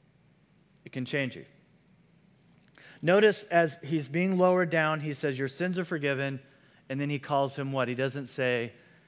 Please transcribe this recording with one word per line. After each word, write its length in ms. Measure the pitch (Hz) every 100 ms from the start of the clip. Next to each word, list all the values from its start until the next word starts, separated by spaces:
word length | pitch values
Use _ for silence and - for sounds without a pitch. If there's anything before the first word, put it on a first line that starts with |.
| _ _ _ _ _ _ _ _
it 80 | -
can 140 | 135 123
change 280 | 147 131
you. 120 | 80 - _ _ _ _ _ _ _ _ _ _ _ _ - - -
Notice 440 | 151 196 214 196
as 340 | - 170 165 139
he's 260 | 139 160 131
being 280 | 160 185 185
lowered 320 | 180 185 175
down, 320 | 160 156 156
he 140 | 151
says, 240 | 139 147 131
"Your 100 | 135
sins 300 | - 180 180
are 60 | 170
forgiven." 540 | 165 143 135 139 131 - _ _ _ -
And 100 | 135
then 80 | 143
he 100 | 143
calls 380 | - 143 139 143
him 160 | 139
what? 160 | 135 123
He 60 |
doesn't 320 | 123 135 135 127
say, 480 | - 127 123 117 - - -